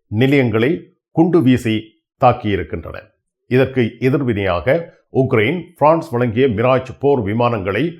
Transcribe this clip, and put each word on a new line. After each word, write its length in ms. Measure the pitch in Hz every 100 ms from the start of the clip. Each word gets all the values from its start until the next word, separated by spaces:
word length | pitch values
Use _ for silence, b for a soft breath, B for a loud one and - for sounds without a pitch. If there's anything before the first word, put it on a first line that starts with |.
| _
நிலையங்களை 760 | 107 135 143 123 110 127 175 - _ _
குண்டு 300 | 156 170 170
வீசி 400 | 131 123 113 107 - _ _ _
தாக்கியிருக்கின்றன. 800 | 123 120 107 92 82 82 - - - _ _ _ -
இதற்கு 480 | 127 131 131 113 -
எதிர்வினையாக 1000 | 131 131 123 101 95 87 123 165 165 _ _
உக்ரைன் 500 | 120 131 120 110 175 165 -
பிரான்ஸ் 320 | 147 165 160
வழங்கிய 380 | 120 123 107 135
மிராஜ் 520 | 101 120 131 - -
போர் 220 | 143 135
விமானங்களை 680 | 98 113 120 113 92 101 165 170